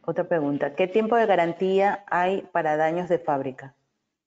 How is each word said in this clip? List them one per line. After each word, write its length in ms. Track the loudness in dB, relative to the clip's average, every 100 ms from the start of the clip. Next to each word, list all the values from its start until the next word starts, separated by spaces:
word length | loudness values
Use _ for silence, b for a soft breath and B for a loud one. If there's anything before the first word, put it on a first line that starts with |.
otra 240 | -6 -4 -2
pregunta. 480 | 0 0 -2 -2
¿Qué 140 | -2 0
tiempo 280 | 0 2 2
de 100 | 4
garantía 800 | 2 0 0 0 2 2 0 -2
hay 340 | -2 0 -2 -2
para 240 | -2 0 2
daños 320 | 2 0 0
de 100 | 0
fábrica? 560 | 0 -2 -2 -10 -16 -20 _ _ _ _